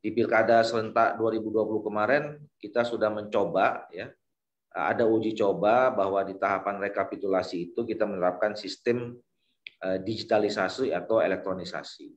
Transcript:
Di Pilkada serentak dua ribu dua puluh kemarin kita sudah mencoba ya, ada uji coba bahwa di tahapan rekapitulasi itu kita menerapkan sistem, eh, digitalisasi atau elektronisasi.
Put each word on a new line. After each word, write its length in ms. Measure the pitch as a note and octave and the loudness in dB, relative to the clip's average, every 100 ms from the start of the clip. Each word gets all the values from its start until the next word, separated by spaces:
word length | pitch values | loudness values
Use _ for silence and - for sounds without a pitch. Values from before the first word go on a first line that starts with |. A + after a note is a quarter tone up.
Di 80 | G#2+ | -2
Pilkada 560 | A2+ A2 A2 A2+ A#2 A2+ | 0 4 4 6 6 4
serentak 560 | A#2 A2 A2+ A2+ A2 | 0 0 2 2 2
dua 80 | A2+ A2 | 0 0
ribu 160 | G#2+ | 0
dua 160 | G#2+ G#2+ | 0 0
puluh 160 | A2 G#2 | -2 -2
kemarin 560 | G#2 G#2+ C#3+ D3 D3+ - _ | 0 2 2 0 -12 -20 _
kita 240 | G#2+ A#2+ | -4 0
sudah 320 | A#2 G#2+ G#2+ | 0 0 0
mencoba 720 | G#2+ G#2 G#2+ F#2 F#2 A#2 - - | -2 -2 0 0 2 2 0 -10
ya, 160 | E2+ B2+ - _ _ _ _ _ | -12 -14 -16 _ _ _ _ _
ada 320 | F2+ D#2+ A2 A2+ | -4 -2 2 4
uji 320 | A2 A2 - | 4 0 0
coba 560 | G2+ F2+ G2+ A#2+ B2+ | 0 2 4 4 4
bahwa 320 | G#2 F#2+ G2 F#2+ | 2 0 0 -2
di 80 | F#2+ | -4
tahapan 400 | G2 G2 G2+ G2+ | -2 0 -2 -4
rekapitulasi 880 | G2 G2+ G2 G2+ G2 F#2 F#2 F2+ E2+ | -4 -2 -4 -4 0 0 0 -6 -6
itu 160 | - A2+ | -6 -4
kita 240 | A2 G#2 | -2 -2
menerapkan 480 | F#2+ F2+ F#2 G#2+ G#2 | 0 0 0 -4 -4
sistem, 560 | F#2+ - - A#2+ A#2+ B2 _ _ _ _ - _ F#2 | -10 -4 -2 -2 -4 -14 _ _ _ _ -20 _ -4
eh, 160 | F#2+ | -4
digitalisasi 880 | F#2+ A2 - G#2+ G#2 G#2 F#2+ - C3 | -4 -6 0 2 2 0 -2 -2 -2
atau 320 | F2 F2+ A2 | -2 0 2
elektronisasi. 880 | F2 F#2+ G2 F#2 F2+ D2+ - - - | 2 0 -4 -6 -6 -10 -12 -18 -20